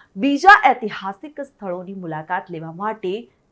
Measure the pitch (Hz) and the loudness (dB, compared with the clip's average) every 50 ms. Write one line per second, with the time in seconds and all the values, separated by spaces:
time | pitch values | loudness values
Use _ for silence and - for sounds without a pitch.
0 | - _ - 190 202 277 285 277 339 381 415 415 403 262 247 - - 208 - - | -20 _ -8 -2 0 0 0 4 8 8 8 8 8 4 2 2 -2 -8 -8 -8
1 | 196 190 196 - - 302 294 - 277 277 _ - 208 190 175 180 185 180 196 196 | -10 -10 -10 -10 -14 -16 -12 -12 -12 -12 _ -12 -10 -8 -8 -8 -10 -12 -12 -10
2 | 180 165 156 156 156 160 185 185 196 - 170 160 160 160 165 170 202 214 220 214 | -10 -8 -8 -8 -6 -6 -6 -6 -6 -8 -12 -12 -12 -12 -10 -8 -6 -6 -6 -6
3 | - 185 180 226 240 - _ _ _ _ | -6 -6 -6 -6 -8 -12 _ _ _ _